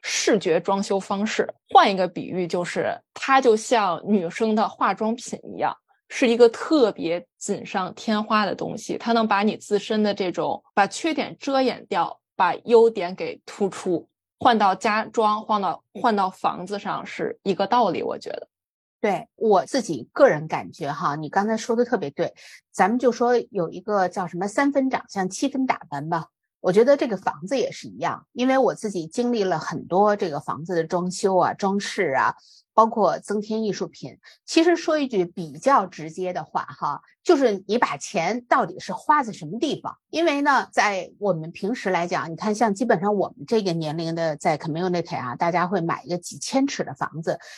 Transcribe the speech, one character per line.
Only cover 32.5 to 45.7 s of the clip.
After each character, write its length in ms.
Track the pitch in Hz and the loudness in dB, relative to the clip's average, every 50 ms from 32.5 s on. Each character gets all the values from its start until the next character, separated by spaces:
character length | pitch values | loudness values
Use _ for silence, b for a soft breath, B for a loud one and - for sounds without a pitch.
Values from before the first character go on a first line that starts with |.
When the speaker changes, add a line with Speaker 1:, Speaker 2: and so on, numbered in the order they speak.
| b b b b _ - | b b b b _ 4
Speaker 2:
包 80 | 226 | 4
括 320 | 226 233 226 202 170 151 165 | 4 4 2 2 2 2 0
增 220 | - - 202 214 | -2 -4 -4 -4
添 240 | 208 214 220 220 220 | -4 -4 -4 -2 -2
艺 80 | 214 175 | -2 -4
术 160 | - 202 - | -4 -6 -8
品。 280 | - - - 135 117 - b b b b b | -10 -12 -14 -14 -16 -16 b b b b b
其 160 | - - 330 330 | 0 2 4 4
实 140 | 349 349 | 4 4
说 240 | 330 - - 311 302 | 2 2 0 0 0
一 80 | 285 262 | 0 0
句 160 | 240 196 180 | 0 0 0
比 340 | 175 - - 175 156 - 160 | -2 -4 -10 -12 -12 -10 -4
较 260 | - 262 277 254 196 | 2 4 4 4 2
直 280 | 185 - - 151 160 160 | 0 -6 -12 -14 -12 -8
接 200 | 175 185 180 180 | -8 -6 -6 -6
的 120 | 175 151 | -6 -8
话 200 | - - 165 - - 147 - | -6 -6 -6 -6 -8 -8 -6
哈， 240 | 180 151 143 - - b b b - | -4 -4 -4 -6 -10 b b b 2
就 120 | - 349 | 4 4
是 280 | 277 269 240 208 190 190 | 6 6 2 2 0 -4
你 100 | - 202 | -2 -2
把 200 | 240 - - - | 0 0 -2 -2
钱 440 | - - - - 185 160 180 214 247 240 | -4 -10 -6 -4 -2 -2 -2 -2 -4 -2
到 220 | - 330 277 226 | 0 2 2 2
底 140 | 175 180 - | 0 -4 -10
是 140 | - - 190 | -10 -10 -10
花 280 | - - - 302 302 | -4 0 2 2 2
在 120 | 269 220 185 | 2 -2 -6
什 120 | - 175 | -10 -10
么 120 | 147 170 226 | -10 -8 -4
地 220 | 311 294 214 - | -4 -4 -4 -4
方？ 180 | - - - - _ _ | -6 -10 -12 -14 _ _
因 140 | - 294 339 | -2 0 0
为 160 | 339 277 285 285 | 2 2 2 2
呢， 260 | 294 277 240 196 - | 2 2 2 2 0
在 400 | - - 202 208 202 185 165 - - - | 0 2 2 2 2 -2 -6 -8 -8 -4
我 140 | 202 202 180 | -2 -2 -2
们 180 | 160 160 165 | -2 -4 -10
平 240 | 170 - - 190 254 | -10 -6 -4 -4 -4
时 160 | 240 - 202 | -4 -2 0
来 160 | 185 170 170 | 0 0 0
讲， 240 | 175 180 160 135 165 | 0 -2 -2 -4 -4
你 60 | 165 | -6
看 180 | 160 - 214 208 | -6 -4 -2 0
像 180 | 208 240 220 202 | 2 2 2 2
基 120 | 196 262 | 0 0
本 160 | 233 233 175 | 0 0 2
上 160 | 180 202 214 | 2 0 0
我 180 | 202 175 - - | 0 0 -2 -4
们 80 | - 139 - | -10 -6 -2
这 140 | 233 220 202 | 0 0 2
个 100 | 190 165 | 0 -2
年 260 | 165 160 151 147 165 | -2 -2 -4 -4 -4
龄 160 | 170 165 165 | -4 -4 -2
的 220 | 165 165 160 151 | -2 -2 -2 -2
在 200 | 143 - 180 160 | -2 0 0 0
community 640 | 143 - 160 147 160 180 185 175 175 165 - 165 - | 0 -2 -4 -4 -2 -2 0 0 -2 -2 -4 -6 -6
啊， 160 | 127 123 120 | -6 -6 -4
大 160 | - 175 170 | -2 0 0
家 160 | 170 175 175 | 2 2 0
会 140 | 175 | 0